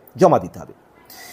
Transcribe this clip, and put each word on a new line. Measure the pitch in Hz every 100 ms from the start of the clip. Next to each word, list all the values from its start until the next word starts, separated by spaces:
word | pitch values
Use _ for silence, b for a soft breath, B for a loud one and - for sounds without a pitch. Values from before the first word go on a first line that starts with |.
| - 123
জমা | 180 123
দিতে | 87 -
হবে। | 73 - _ _ - B B